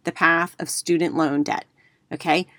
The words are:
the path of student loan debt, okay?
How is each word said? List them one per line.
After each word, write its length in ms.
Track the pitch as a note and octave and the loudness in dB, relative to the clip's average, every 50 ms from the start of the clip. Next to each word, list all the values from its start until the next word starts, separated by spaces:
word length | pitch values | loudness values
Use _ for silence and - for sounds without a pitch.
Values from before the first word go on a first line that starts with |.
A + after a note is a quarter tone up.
| - | -8
the 100 | F3 - | -8 -2
path 440 | - D#3 E3 E3 E3 F3 F3+ - - | 2 2 4 4 2 0 -2 -4 -8
of 100 | - - | -10 -8
student 460 | - - - - F3 D#3+ F3 E3+ - | -8 -6 -2 0 0 2 0 0 0
loan 300 | D#3+ D#3+ C#3+ C#3+ C#3+ D3 | 0 0 0 0 0 -2
debt, 220 | - - - - - _ _ _ _ _ _ _ _ - | -2 -4 -6 -8 -12 _ _ _ _ _ _ _ _ -12
okay? 360 | - - E3+ D3+ F3+ F#3 - _ | -4 0 0 0 0 0 -4 _